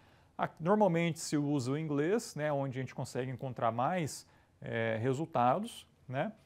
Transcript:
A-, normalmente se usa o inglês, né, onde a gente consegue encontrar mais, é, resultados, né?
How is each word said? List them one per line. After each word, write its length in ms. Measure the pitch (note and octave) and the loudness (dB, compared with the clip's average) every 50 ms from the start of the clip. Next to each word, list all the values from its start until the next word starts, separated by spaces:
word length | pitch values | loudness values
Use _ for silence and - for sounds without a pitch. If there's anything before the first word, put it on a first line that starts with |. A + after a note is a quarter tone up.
| - - - - - _ _ | -20 -20 -20 -20 -20 _ _
A-, 100 | - - E3 - - | -4 -4 -4 -4 -2
normalmente 580 | D#3 E3+ G#3 G#3+ G#3+ F#3+ E3 E3 E3+ E3+ D#3 - | 0 2 4 4 4 4 4 4 2 0 0 -4
se 160 | - - - | -4 -2 0
usa 360 | D3 D3 C#3+ D3 C#3+ A2+ B2 | 0 2 2 0 0 0 0
o 60 | C3+ | -2
inglês, 580 | D3+ D#3+ D#3 D3 C#3+ D3 E3 G3+ A#3 - - - | -2 -2 0 0 2 2 2 2 0 -2 -4 -6
né, 180 | D3 D3 D3+ D3 | -4 -2 0 0
onde 260 | C#3 C#3 C#3 A#2+ C3 | 0 -2 -2 -4 -6
a 20 | |
gente 140 | B2+ B2 - | -6 -6 -6
consegue 340 | - C3 - - B2 B2+ C3 | -8 -8 -4 -4 -4 -4 -4
encontrar 400 | C3 A#2 - C3 A#2+ - B2 A2+ | -6 -6 -8 -8 -2 0 2 2
mais, 560 | A2+ A#2+ B2 D3+ F3+ F#3 D#3 B2 - - - - - - _ _ _ _ | 2 2 2 0 0 0 -2 -2 -4 -8 -14 -18 -20 -20 _ _ _ _
é, 360 | - - A#2+ A#2 A2+ A2+ A2+ A2 | -8 -4 -2 0 0 0 0 0
resultados, 840 | A2+ C3+ C3 C3+ E3 D#3+ - C3 A#2+ B2 C#3 F#3 G#3+ A#3 - - - _ _ _ _ | 0 0 0 0 -2 -2 2 4 4 4 4 2 0 -4 -10 -14 -20 _ _ _ _
né? 240 | - B2+ C3+ E3 A3 - - - | -6 -4 -4 -4 -4 -6 -12 -18